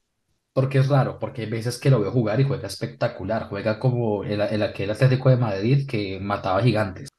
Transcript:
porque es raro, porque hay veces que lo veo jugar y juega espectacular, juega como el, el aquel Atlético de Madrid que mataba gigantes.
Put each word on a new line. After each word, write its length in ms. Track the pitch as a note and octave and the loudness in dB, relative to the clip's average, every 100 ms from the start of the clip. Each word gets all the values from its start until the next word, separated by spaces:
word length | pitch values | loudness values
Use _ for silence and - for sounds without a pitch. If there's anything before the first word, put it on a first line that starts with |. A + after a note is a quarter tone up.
| _ _ _ _ _ - | _ _ _ _ _ -2
porque 220 | C3+ C3+ | 2 2
es 80 | C3+ | 4
raro, 320 | C#3 A2 - | 4 2 -2
porque 240 | G#2+ - | -8 -6
hay 60 | G#2+ | -6
veces 260 | A2+ A2+ - | -4 -4 -2
que 140 | C#3 | 4
lo 80 | B2 | 4
veo 80 | G2 | 4
jugar 280 | B2 G#2+ A2+ | 0 2 2
y 40 | |
juega 220 | C#3 F#2+ F#2+ | 2 0 -6
espectacular, 800 | - A#2 - A#2+ - F#2+ A2 A2 | -8 -8 -4 -4 -4 -4 -4 -4
juega 300 | G2+ G#2 G#2+ | -4 -2 0
como 460 | B2+ A#2+ A#2 G2+ | 0 0 0 -2
el, 180 | G2+ G#2 | -2 -2
el 220 | G#2 G#2+ | 0 0
aquel 260 | G2+ - G2 | -2 -2 -4
Atlético 400 | G#2+ C3+ C3 C3+ | 2 4 4 4
de 80 | B2+ | 4
Madrid 500 | A#2 G2 A2 C#3 C#3 | 2 0 2 2 0
que 320 | G#2+ G2 F#2+ | -4 -4 -4
mataba 440 | G2+ G2+ G2 F#2+ | -4 -4 0 2
gigantes. 460 | A#2+ G#2+ G2+ F2+ C#3+ | 2 2 0 -6 -14